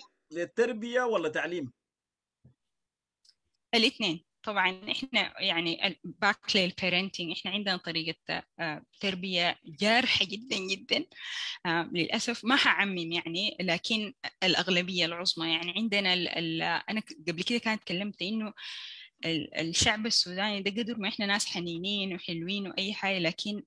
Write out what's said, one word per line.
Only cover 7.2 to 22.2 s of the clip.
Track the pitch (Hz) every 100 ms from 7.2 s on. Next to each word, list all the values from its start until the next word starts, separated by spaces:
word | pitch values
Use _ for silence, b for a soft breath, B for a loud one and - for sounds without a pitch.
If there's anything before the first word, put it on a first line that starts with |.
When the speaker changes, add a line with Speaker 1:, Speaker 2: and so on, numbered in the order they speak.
| 170 175
Speaker 2:
إحنا | 196
عندنا | 196 202 180
طريقة، | - 165 160 160 - 165 - -
آه، | 165 151 - -
تربية | 196 185 190 180 175 -
جارحة | - 156 202 233 254 -
جدًا | 196 214 247 208
جدًا. | 190 190 - - 349 B B B B B 180
آه، | 165 165
للأسف | 170 160 233 - 240
ما | 214 262
حعمم | 277 170 202 185 165
يعني، | 170 160 170 208 -
لكن | 185 170 - 220 208 - - -
الأغلبية | 185 147 180 180 180 180 165
العظمى | 170 180 - 165
يعني | 165 175 185
عندنا | 226 202 190
ال-، | 180 170
ال-، | - 165 165
أنا | 170 165 - 220
ك-، | - - 156
قبل | 165
كده | 180 240
كانت | 226 220
اتكلمت | - 175 208 -
إنه | 180 220 214 - B B B B B _
ال-، | 165 165 - -
الشعب | 165 170 240 214 220
السوداني | - 180 180 208 202
ده | 196 202
قدر | 226 233
ما | 196
إحنا | - 202
ناس | 202 -
حنينين | 190 175 165 185 202 190
وحلوين | 190